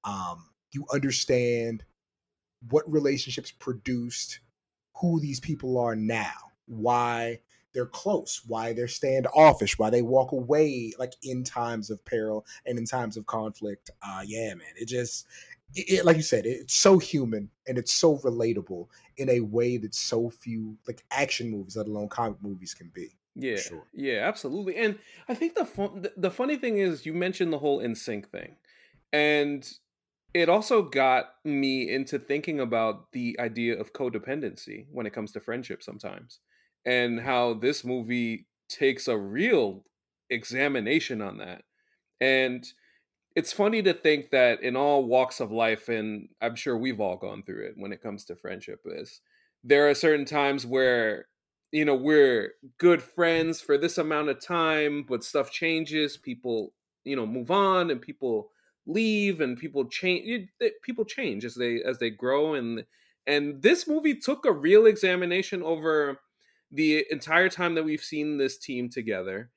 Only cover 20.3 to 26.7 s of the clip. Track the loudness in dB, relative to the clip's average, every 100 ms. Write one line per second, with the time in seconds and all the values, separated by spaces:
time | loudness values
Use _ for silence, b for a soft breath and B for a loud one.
20.3 | -8 -10 -8 -8 -12 -14 -14 _ -4 -2
21.3 | -4 -6 -8 -8 -8 -6 -6 -8 -4 -6
22.3 | -6 -12 -12 -14 -16 -18 -16 -16 _ _
23.3 | -10 -6 -6 -8 -12 -18 -8 -4 -2 -2
24.3 | -4 -8 -8 -6 -2 -4 -4 B B B
25.3 | -4 -4 -2 -4 -4 -6 -6 -12 -4 -4
26.3 | -2 -2 -2 -2